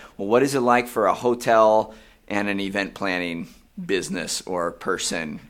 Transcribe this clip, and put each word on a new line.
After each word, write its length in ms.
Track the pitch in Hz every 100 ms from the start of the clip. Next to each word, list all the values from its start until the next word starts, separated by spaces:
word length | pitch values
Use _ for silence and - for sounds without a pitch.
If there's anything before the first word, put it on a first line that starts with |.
| - -
well, 100 | 101
what 160 | 120
is 100 | 139
it 60 | 135
like 280 | 123 123 123
for 200 | - -
a 60 | -
hotel 800 | 123 120 127 113 110 110 107 - - _ -
and 200 | 104 101
an 100 | 98
event 340 | 98 98 95
planning 540 | - 101 90 87 85 - - _ -
business 600 | 87 95 78 185 - - -
or 280 | 90 85
person? 680 | - - 90 - 87 80 82